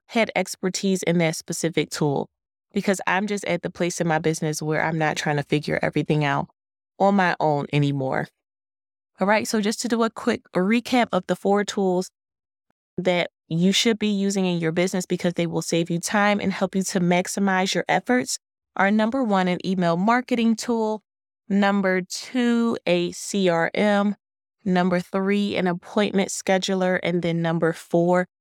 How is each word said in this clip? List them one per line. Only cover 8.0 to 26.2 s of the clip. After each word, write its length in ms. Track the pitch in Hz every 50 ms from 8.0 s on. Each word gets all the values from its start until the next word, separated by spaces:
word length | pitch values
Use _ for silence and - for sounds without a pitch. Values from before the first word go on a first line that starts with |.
| 131 131 - - - - _ _ _ _ _ _ _ _ _ _ _ _ _ _ _ _ _ _
All 80 | 190
right, 200 | 196 220 208 -
so 140 | - - 220
just 200 | 196 202 226 -
to 60 | -
do 160 | 226 233 226 233
a 60 | 220
quick 320 | - - - 247 214 - - _ -
recap 540 | 180 185 196 226 240 226 - 254 247 226 -
of 160 | - 185 -
the 80 | - 180
four 280 | - - 196 202 202 208
tools 460 | - - 214 196 190 180 180 185 - - _ _ _ _ _ _ _ _ _ _ _ _ _ _ _ _
that 320 | - 180 185 180 175 - - - _ _
you 240 | _ 160 165 175 190
should 280 | 196 - - 233 220 214
be 80 | 214
using 380 | 214 208 196 196 196 196 196 185
in 140 | 180 175 170
your 120 | 165 160
business 340 | 160 180 175 190 - 185 180
because 280 | - 180 180 - 175 170
they 140 | - 170
will 140 | 165 165 165
save 280 | 160 - - 170 170 -
you 100 | 170 170
time 400 | - - - 208 202 208 208 202
and 120 | - 196
help 240 | 185 - 196 185 -
you 80 | 190 190
to 160 | - - 196
maximize 760 | 180 175 180 175 185 - - 208 196 190 185 185 185 190 -
your 120 | 180 -
efforts 520 | - 160 185 - - 247 247 269 - - - - _ _ _ _ _ _
are 160 | - 190 196
number 320 | 214 220 214 226 226 277 262
one, 240 | 214 202 190 185
an 180 | 180 180 - -
email 300 | 180 190 185 180 170 170
marketing 600 | 175 190 220 233 247 247 - 254 233 226 226 226
tool, 460 | - - - 240 226 220 214 214 214 - _ _ _ _ _ _ _ _
number 540 | - 196 196 202 196 202 202 190 185 185 185
two, 760 | 180 - - - - - - 254 240 240 240 233 233 233 - - -
a 260 | 175 175 175 175 175 185
C 340 | - - - - 202 190
R 240 | 175 170 165 165 - -
M, 420 | - 208 208 202 202 202 208 202 - _ _ _ _ _ _ _ _ _
number 340 | 196 180 180 180 185 180 180
three, 560 | 175 - - 190 190 196 202 202 202 202 101
an 120 | - 185
appointment 640 | 180 175 180 - - - 214 208 - - 196